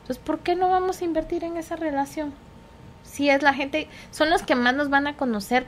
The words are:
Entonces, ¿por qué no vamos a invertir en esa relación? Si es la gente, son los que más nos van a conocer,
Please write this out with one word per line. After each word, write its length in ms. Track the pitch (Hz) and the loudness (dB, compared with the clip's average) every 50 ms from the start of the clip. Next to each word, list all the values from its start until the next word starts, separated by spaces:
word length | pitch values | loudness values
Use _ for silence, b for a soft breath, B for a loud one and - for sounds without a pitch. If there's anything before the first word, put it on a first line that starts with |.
Entonces, 180 | - - 254 - | -10 -8 -8 -8
¿por 220 | - - 311 311 | -4 -4 -4 -2
qué 160 | - 349 349 | 0 0 0
no 120 | 359 370 370 | 2 2 2
vamos 320 | 370 370 370 370 370 - | 2 2 2 0 -2 -2
a 40 | 359 | -4
invertir 400 | 339 311 320 320 320 339 339 330 | -2 -2 -2 -2 -2 -4 -4 -4
en 120 | 339 339 | -4 -6
esa 200 | 339 320 - 339 | -8 -6 -8 -6
relación? 560 | 330 330 311 277 277 277 277 - 311 302 294 277 - - - - - - - - - - - - - - | -4 -4 -2 0 -2 -2 -4 -4 -6 -6 -6 -8 -12 -18 -20 -20 -20 -20 -20 -20 -20 -20 -20 -20 -20 -20
Si 260 | - - - 285 285 | -16 -6 0 4 4
es 120 | 277 277 294 | 4 6 4
la 120 | 285 269 | 4 2
gente, 340 | 254 285 277 - 311 294 B B B B B | 2 -2 -2 -2 -4 -4 B B B B B
son 200 | - - 311 311 | -2 0 2 2
los 120 | 339 381 - | 2 2 2
que 140 | - 294 | 0 0
más 180 | 247 247 247 254 | 2 4 2 2
nos 160 | 285 294 277 | 2 0 2
van 160 | 277 277 285 | 2 2 2
a 100 | 294 294 | 0 -2
conocer, 480 | - 277 254 220 208 202 - 240 247 247 | -2 -2 -2 -2 -4 -2 0 0 0 0